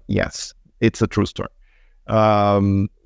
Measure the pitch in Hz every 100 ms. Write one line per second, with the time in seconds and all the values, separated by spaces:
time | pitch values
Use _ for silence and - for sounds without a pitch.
0 | - - - - - - _ - 113 -
1 | 107 104 101 - - _ _ _ _ _
2 | - 110 107 104 101 101 98 98 101 _